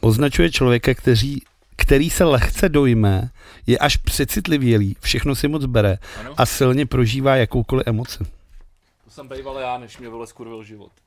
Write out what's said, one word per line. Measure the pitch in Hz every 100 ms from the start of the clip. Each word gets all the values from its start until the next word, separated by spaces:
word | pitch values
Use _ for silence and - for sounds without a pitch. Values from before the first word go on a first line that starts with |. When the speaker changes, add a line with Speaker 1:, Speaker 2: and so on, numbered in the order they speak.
Speaker 1:
Označuje | 110 110 143 - 170
člověka, | - 127 120 -
kteří, | 127 - 117 120 143 - _ _ -
který | - 139 160
se | -
lehce | 175 135 - - 190
dojme, | 147 139 113 104 95 117 - - - -
je | 123
až | 147 -
přecitlivělý, | - - - - 185 151 127 113 101 107
všechno | - 123 143
si | 135 147
moc | 151
bere | 135 120 104 95 - -
Speaker 2:
Ano. | 113 -
Speaker 1:
a | 127
silně | - 131 131 135
prožívá | 127 117 127 135 135
jakoukoliv | 113 127 113 131 -
emoci. | 110 123 - 98 - _ - - _ _ _
Speaker 2:
To | _
jsem | 127 135
bejval | 135 135 135
já, | 127 123
než | 120 -
mě, | 120
vole, | 117 117
skurvil | - 113 113
život. | 107 107 98 _